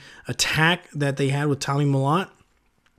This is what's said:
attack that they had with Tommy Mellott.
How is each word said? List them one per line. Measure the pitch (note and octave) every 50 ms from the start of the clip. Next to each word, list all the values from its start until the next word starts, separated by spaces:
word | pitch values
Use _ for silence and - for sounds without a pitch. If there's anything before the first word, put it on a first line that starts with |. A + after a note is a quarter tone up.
| - - - - - -
attack | B2 - - - - D3 D#3+ E3 F3+ F3 - - -
that | D3 C#3+ C#3 C#3 C#3
they | C#3+ C3+
had | C#3 C#3+ D3 D3+
with | C#3 C3+
Tommy | - - C#3 C#3+ D3
Mellott. | C#3 C#3 C3+ C3+ C#3 D#3 F#3 F#3+ - - _ _ _ _ _ _ _ _ _ _ _ _